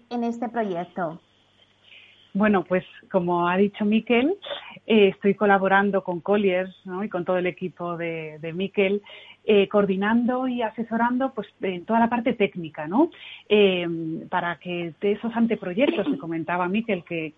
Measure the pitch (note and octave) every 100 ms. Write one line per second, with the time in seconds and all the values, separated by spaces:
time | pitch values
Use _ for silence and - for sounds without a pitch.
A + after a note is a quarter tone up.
0 | - A#3+ A#3 A#3 B3+ A#3+ G#3 F3 F3+ G3
1 | E3 E3+ _ _ _ _ _ _ _ -
2 | - _ _ G3 G#3+ G3 - F#3 - -
3 | - F#3+ F3 F3 F3 F#3 G3+ - G#3 A3
4 | A3 A#3 C#4 G4+ - - - - - A3
5 | G3 - G3+ G3 G#3 G3 F#3+ G3 G3+ F#3+
6 | F3+ F3 F#3+ G#3 G3 F3+ F#3 - F#3+ F3+
7 | G#3 F3+ F3 F3+ F3+ F3 F#3 - F3 E3
8 | E3+ E3 D#3 D3+ E3 E3+ F#3+ - F#3+ G3+
9 | - - - - - G3+ G3 G#3 G3 F#3+
10 | G#3 A#3 A#3+ B3+ C4 A#3+ G#3+ A3+ A3+ A3+
11 | A#3+ B3 C4+ A3+ G3 - F#3+ F3+ E3+ A3+
12 | A#3 A#3 A#3+ A#3 G3 F3+ D#3+ - D#3 G#3+
13 | E4 - - - - G#3 G3 F#3 E3+ E3
14 | D#3+ D#3+ D#3+ F3+ F3 E3+ F3+ F3 E3+ -
15 | G3+ A3 A#3 A3+ A3+ G#3 F3+ F3+ F#3 G#3
16 | A#3+ - E3 E3 D#3+ F3+ F3+ G#3 A3+ F#3
17 | - E3+ D#3